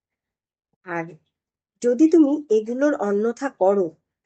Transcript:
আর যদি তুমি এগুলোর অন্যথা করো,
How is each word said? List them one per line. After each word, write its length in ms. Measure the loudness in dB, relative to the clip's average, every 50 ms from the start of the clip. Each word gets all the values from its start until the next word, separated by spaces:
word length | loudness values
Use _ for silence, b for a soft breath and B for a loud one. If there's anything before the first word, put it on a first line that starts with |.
| _ _ _ _ _ _ _ _ _ _ _ _ _ _ _ _ _
আর 220 | -10 -8 -8 -8 -10 -14 -20 _ _ _ _ _ _ _ _ _ _ _ _ -4
যদি 240 | -2 0 2 4 4
তুমি 220 | 6 4 4 4 2 -2 -2 0
এগুলোর 440 | 0 0 0 -2 -4 -2 -2 -2 -2 -2
অন্যথা 480 | -4 -4 -2 -2 -2 -4 -4 -6 -8 -10
করো, 360 | -4 0 0 2 2 2 0 -4 -6 _ _ _ _ _ _